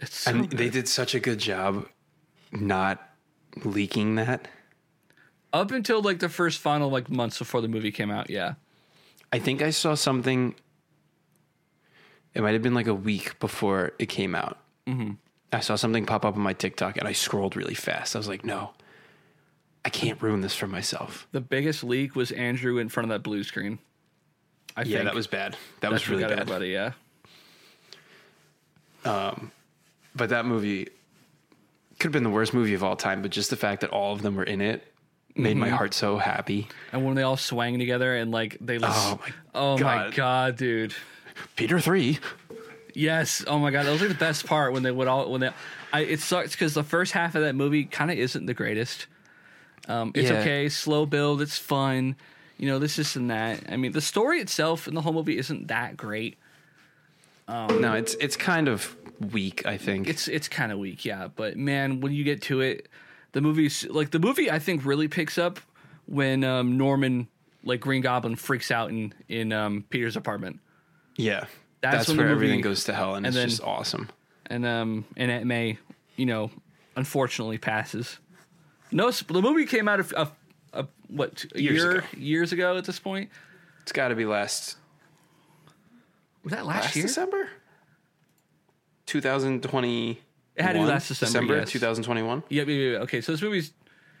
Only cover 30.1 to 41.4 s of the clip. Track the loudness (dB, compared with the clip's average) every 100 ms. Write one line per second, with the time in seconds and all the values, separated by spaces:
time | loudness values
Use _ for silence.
30.1 | -4 0 2 2 0 0 -4 -6 -14 _
31.1 | _ _ _ _ _ _ _ _ -4 0
32.1 | 2 2 2 2 2 2 2 0 0 -2
33.1 | -2 -2 -2 -2 0 0 0 -2 -2 -2
34.1 | 0 -2 0 -2 0 0 -2 -6 _ _
35.1 | _ _ 0 2 4 2 2 0 0 0
36.1 | 2 0 -2 -2 -2 -4 -12 -8 -2 0
37.1 | 2 2 0 0 0 0 0 0 2 2
38.1 | 0 0 0 -2 -6 -4 0 2 2 2
39.1 | -2 -8 -14 -8 0 2 4 4 2 0
40.1 | 0 2 4 2 0 0 0 -2 -6 -14
41.1 | -20 -20 -16